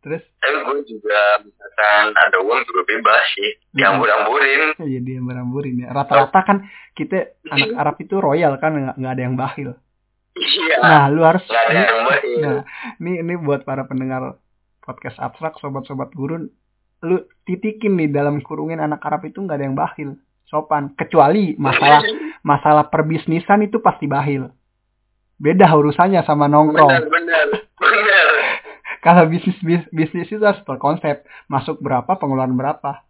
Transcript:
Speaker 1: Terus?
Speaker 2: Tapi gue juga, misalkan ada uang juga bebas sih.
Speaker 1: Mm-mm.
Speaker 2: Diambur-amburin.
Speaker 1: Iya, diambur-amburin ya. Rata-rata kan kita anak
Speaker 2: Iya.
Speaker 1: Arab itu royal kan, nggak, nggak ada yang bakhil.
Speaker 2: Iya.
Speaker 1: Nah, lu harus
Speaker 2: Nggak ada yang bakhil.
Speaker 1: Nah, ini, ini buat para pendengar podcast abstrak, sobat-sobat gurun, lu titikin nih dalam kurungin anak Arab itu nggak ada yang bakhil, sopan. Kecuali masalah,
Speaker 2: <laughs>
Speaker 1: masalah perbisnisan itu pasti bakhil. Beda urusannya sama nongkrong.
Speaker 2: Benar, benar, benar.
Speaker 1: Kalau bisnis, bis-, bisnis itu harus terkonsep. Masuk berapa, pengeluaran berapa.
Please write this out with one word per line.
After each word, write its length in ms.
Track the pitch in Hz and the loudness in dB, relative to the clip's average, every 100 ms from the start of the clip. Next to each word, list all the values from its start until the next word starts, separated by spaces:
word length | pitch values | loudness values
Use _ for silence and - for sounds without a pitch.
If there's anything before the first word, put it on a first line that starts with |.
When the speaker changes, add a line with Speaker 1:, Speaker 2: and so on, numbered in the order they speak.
Speaker 1:
Terus? 200 | 151 160 _ _ | -10 -12 _ _
Speaker 2:
Tapi 220 | 127 156 | -4 -2
gue 180 | 123 143 139 | -4 -6 -6
juga, 320 | 110 104 104 104 104 | -10 -2 2 4 2
misalkan 640 | 104 _ 101 - 104 104 107 | -2 _ -12 -2 2 4 4
ada 260 | 101 98 92 | 4 4 2
uang 220 | 98 123 | 0 -2
juga 180 | 120 - | -2 -4
bebas 380 | - 110 107 113 - | -2 0 2 2 2
sih. 180 | - 101 | -4 -6
Speaker 1:
Mm-mm. 220 | - _ - | -8 _ 0
Speaker 2:
Diambur-amburin. 880 | 98 92 95 107 - 139 135 139 156 156 | 0 2 2 0 0 0 2 2 0 -4
Speaker 1:
Iya, 200 | 156 127 | -6 -6
diambur-amburin 760 | 127 131 123 127 123 135 143 123 | -6 -8 -8 -6 -6 -6 -6 -8
ya. 80 | 123 | -6
Rata-rata 480 | 139 139 113 - 190 | -6 0 0 2 2
kan 160 | 190 196 196 - - | 2 0 -2 -20 -20
kita 260 | - 147 190 - _ - | -12 -6 -4 -6 _ -8
anak 220 | 139 143 | -4 -4
Speaker 2:
Iya. 80 | 127 | -2
Speaker 1:
Arab 180 | 147 - | -4 -4
itu 160 | 160 196 | -6 -2
royal 360 | 165 151 165 135 | 0 0 0 0
kan, 160 | 156 156 | -4 -4
nggak, 200 | 131 135 | -6 -8
nggak 180 | 127 | -8
ada 100 | 131 | -6
yang 100 | 123 127 | -4 -4
bakhil. 340 | 131 - 135 120 _ _ _ _ _ | -6 -8 -14 -14 _ _ _ _ _
Speaker 2:
Iya. 460 | - - - - 143 | -8 -4 -2 0 2
Speaker 1:
Nah, 240 | - 156 143 | 4 4 4
lu 140 | 151 | 4
harus 180 | 160 180 | 4 4
Speaker 2:
Nggak 200 | - 113 | 0 0
ada 100 | 113 - | 2 2
yang 220 | - 113 | 2 0
bakhil. 340 | 113 - 123 120 | 0 0 -2 -2
Speaker 1:
Nah, 220 | - - - - 247 - | -2 -4 -6 -16 -16 -10
ini, 120 | 170 180 | -8 -6
ini 140 | 170 175 | -6 -6
buat 260 | 147 139 | -2 -4
para 200 | 139 131 | -4 -8
pendengar 540 | 127 131 131 131 131 131 _ _ _ _ | -6 -6 -4 -6 -8 -14 _ _ _ _
podcast 380 | - 127 - 110 | -18 -14 -16 -10
abstrak, 400 | 127 - 160 156 | -12 -8 -10 -10
sobat-sobat 520 | 147 135 131 135 135 | -10 -10 -10 -10 -10
gurun, 380 | 147 139 165 - _ _ _ _ _ | -8 -8 -6 -10 _ _ _ _ _
lu 180 | 170 180 - _ | -4 -2 -4 _
titikin 500 | - 180 214 214 214 185 | -8 -6 -6 -4 -2 0
nih 140 | 156 | 0
dalam 280 | 143 143 147 | 0 0 -4
kurungin 380 | - 156 156 165 | -8 -10 -8 -4
anak 240 | 151 151 | -4 -4
Arab 240 | 151 151 160 | -4 -6 -6
itu 120 | - | -10
nggak 140 | 190 147 | -8 -6
ada 100 | 139 | -4
yang 80 | 135 | -4
bakhil, 340 | 160 - 143 139 _ _ | -4 -6 -14 -14 _ _
sopan. 500 | _ 151 156 151 139 | _ -6 -2 -4 -4
Kecuali 600 | - - 170 143 196 185 151 | -8 0 4 6 4 0 -2
masalah, 500 | 139 135 143 147 220 - 311 | -2 2 6 6 4 -4 -10
Speaker 2:
<laughs> 160 | - | -8
Speaker 1:
masalah 420 | 151 143 156 151 151 | -2 2 4 4 4
perbisnisan 760 | 156 156 160 - 165 175 202 | -2 -2 -2 -2 -4 2 2
itu 140 | 208 - | 2 2
pasti 260 | 185 - 143 | 0 0 -4
bakhil. 480 | 139 143 139 131 _ _ _ _ _ _ _ _ _ | -2 -2 -4 -6 _ _ _ _ _ _ _ _ _
Beda 300 | 147 180 185 | 0 6 6
urusannya 540 | 156 147 143 180 185 | 6 2 2 2 2
sama 240 | 160 151 143 | 0 0 4
nongkrong. 440 | 147 151 151 147 | 4 4 6 6
Speaker 2:
Benar, 140 | 127 147 | 6 2
benar, 380 | 170 170 165 147 143 - _ | -2 0 0 0 -2 -8 _
benar. 520 | - - 208 190 156 151 - - - - - - | 0 2 2 4 4 2 -2 -6 -12 -20 -16 -2
Speaker 1:
Kalau 260 | 165 180 160 | 4 6 4
bisnis, 320 | 175 185 180 | 2 -2 -4
bis-, 300 | 165 175 165 | 0 -2 -2
bisnis 400 | 156 156 175 170 | -4 -4 -4 -8
itu 80 | 214 | 0
harus 220 | 208 202 | 0 0
terkonsep. 640 | - 131 143 156 156 147 _ - _ | -8 -4 -2 -2 -4 -6 _ -20 _
Masuk 340 | 135 123 151 | -4 -4 -8
berapa, 240 | 139 127 117 | -2 -4 -2
pengeluaran 400 | 190 147 131 131 | -4 -2 -2 -2
berapa. 480 | 127 135 151 143 139 | -2 -4 -6 -8 -10